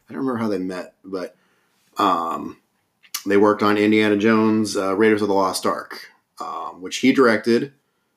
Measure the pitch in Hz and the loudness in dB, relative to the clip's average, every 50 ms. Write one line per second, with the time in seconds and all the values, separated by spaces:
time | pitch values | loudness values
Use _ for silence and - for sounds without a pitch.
0 | _ _ 123 - 139 131 123 113 113 110 101 92 92 92 92 90 - 92 _ _ | _ _ -10 -8 -6 -6 -4 -4 -4 -4 -4 -6 -6 -8 -8 -10 -12 -16 _ _
1 | _ 95 95 92 87 - - _ _ _ _ _ _ _ _ _ _ _ _ - | _ -12 -10 -10 -10 -12 -14 _ _ _ _ _ _ _ _ _ _ _ _ -2
2 | 104 98 90 85 82 82 78 76 73 82 - - _ _ _ _ _ _ _ _ | 0 0 0 0 -2 -4 -6 -8 -8 -12 -14 -18 _ _ _ _ _ _ _ _
3 | _ _ - - - 101 101 101 104 107 104 - 107 104 104 104 104 107 110 107 | _ _ -14 -10 -2 2 4 4 4 4 4 2 2 0 2 2 4 4 4 4
4 | 107 107 104 101 101 113 113 110 110 110 110 110 107 101 98 104 95 98 95 98 | 4 2 2 2 4 4 4 4 4 2 2 0 0 -2 -4 -4 -4 -2 0 2
5 | 110 110 107 101 104 98 95 98 95 92 92 - - 104 90 - - - - - | 4 4 4 2 0 0 0 0 0 0 -2 -4 -4 -4 -4 -4 -8 -12 -16 -18
6 | - - _ _ _ _ _ - - 80 80 82 82 82 82 82 90 92 - - | -20 -20 _ _ _ _ _ -14 -12 -12 -10 -10 -12 -12 -14 -14 -14 -12 -6 0
7 | - 131 131 135 127 117 110 104 - 117 117 127 143 - - _ _ _ _ _ | 2 2 4 4 4 4 2 0 0 0 0 0 -2 -6 -12 _ _ _ _ _
8 | _ _ _ | _ _ _